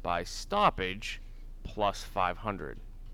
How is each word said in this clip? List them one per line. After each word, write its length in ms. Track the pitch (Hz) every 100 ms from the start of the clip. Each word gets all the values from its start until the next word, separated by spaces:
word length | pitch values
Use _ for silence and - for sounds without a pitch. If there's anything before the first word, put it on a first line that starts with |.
by 220 | 85 87
stoppage, 960 | 87 - - 202 196 - 92 98 - - - - - -
plus 400 | - - 101 -
five 360 | - 98 90 87
hundred. 400 | 110 95 73 - - - -